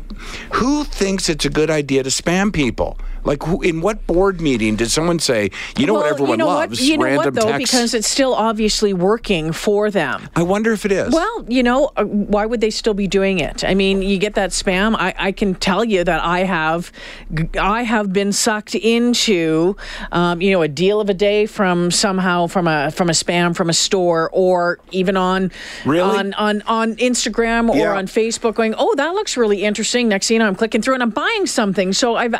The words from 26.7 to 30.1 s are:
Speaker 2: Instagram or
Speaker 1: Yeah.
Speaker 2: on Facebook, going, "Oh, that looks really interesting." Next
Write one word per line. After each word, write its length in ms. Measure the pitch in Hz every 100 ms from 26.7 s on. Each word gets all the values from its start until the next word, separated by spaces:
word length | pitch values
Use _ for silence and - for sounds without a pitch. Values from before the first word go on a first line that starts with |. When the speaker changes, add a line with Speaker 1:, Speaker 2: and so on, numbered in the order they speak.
| 226 226 214
Speaker 2:
Instagram 760 | 247 240 254 214 233 233 233
or 60 | 180
Speaker 1:
Yeah. 220 | 165 196
Speaker 2:
on 100 | 190
Facebook, 480 | - 226 220 233 208
going, 180 | 220 220
"Oh, 180 | 320 294
that 140 | 294
looks 220 | 381 427 262
really 300 | 220 202 208
interesting." 420 | 208 214 247
Next 220 | 240